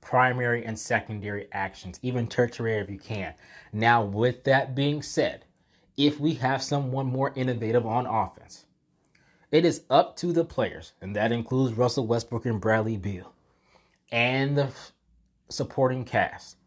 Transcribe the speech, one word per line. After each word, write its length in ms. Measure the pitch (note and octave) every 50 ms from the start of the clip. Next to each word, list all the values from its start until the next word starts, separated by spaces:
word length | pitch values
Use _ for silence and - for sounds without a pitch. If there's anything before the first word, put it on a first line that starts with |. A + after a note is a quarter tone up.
Primary 640 | - - - B2+ B2 B2+ B2 B2+ B2 A#2+ A#2+ A#2+ A2+
and 120 | A2+ A2
secondary 680 | G#2+ - - B2 A2 - - A2 G#2 G2 G#2 G#2 G2+ G2+ - -
actions, 480 | G2+ G2 F#2+ - - - F#2+ F2 - -
even 240 | B2+ B2 B2 A#2
tertiary 480 | A2+ - - B2 A#2 - - A#2 A2+ A2+
if 160 | G#2+ G2+ F#2
you 80 | G2+ F#2+
can. 360 | - - A2+ G#2 F#2+ D#2+ D#2+ _ - - - - - - -
Now, 300 | G#2+ A2 A#2 A#2+ A#2 A2
with 400 | G2+ G2 G#2 A2+ B2+ B2 - _
that 300 | C#3 C3+ C3+ C3+ C3+ B2+
being 280 | C3 C#3 C#3+ D3 D3+ C#3+
said, 420 | - - - D3 - - - - _ _ _ _ _ _ _ _ _ _
if 220 | - C#3+ D3 D3 -
we 160 | C#3+ D#3 E3
have 280 | D#3 B2 C3 C3+ C3 -
someone 440 | - C#3+ C#3+ C#3 C3 B2 C3+ C#3
more 260 | C3 B2+ C3 C3+ C3+ -
innovative 500 | C3 B2+ B2+ B2 G#2+ A2+ A2 A#2 B2 A2+
on 200 | A2+ A2 B2 B2
offense, 580 | - A2 A2 F#2+ - - - - - - - _ _ _ _ _ _ _ _ _ _ _ _ _ _ _ _ _ _ -
it 120 | D#3 E3
is 180 | E3+ D3 - - _
up 260 | B2+ D3 E3+ - -
to 160 | - - F3 E3+
the 120 | E3 E3
players, 500 | E3 - - A#2+ F#2+ E2 E2+ F2 - _ _
and 140 | - F#2+ G2+
that 160 | G2+ G#2+ A#2
includes 440 | A#2 A#2 A2+ - C3+ C3 C3+ B2+ A2+
Russell 340 | G#2+ B2 A#2+ - - B2+ A2
Westbrook 380 | A#2 A#2 - - - A2+ -
and 140 | B2+ A2+ G#2+
Bradley 360 | F2+ A2 A2 A2 A2 A2 A2+
Beal, 360 | G#2+ F#2 G2+ G2+ F2+ F#2+ - _ _ _ _ _ _ _ _ _ _ _ _ _ _ _ _
and 460 | - A#2 A#2 B2 B2+ C3+ C3+ C#3 C#3+
the 80 | C#3+ C#3
f-, 280 | C3 A#2 - - - _ _ _ _ _ _ _ _ _ _ _ _
supporting 540 | - - - - - - C3+ B2+ B2+ B2+ B2
cast 520 | - - A2+ F#2 D#2 - - - - - _ _